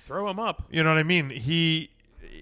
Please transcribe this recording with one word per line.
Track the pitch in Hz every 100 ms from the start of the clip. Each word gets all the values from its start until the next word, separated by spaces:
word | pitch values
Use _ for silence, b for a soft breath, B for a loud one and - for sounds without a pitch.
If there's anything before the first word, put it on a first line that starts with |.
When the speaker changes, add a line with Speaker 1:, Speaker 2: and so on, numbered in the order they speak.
Speaker 1:
Throw | - 156 202
him | 190
up. | 226 - -
Speaker 2:
you | 160
know | 160
what | 160
I |
mean? | 156 180 139
He, | 117 120 165 165 160 - _ _ - - 76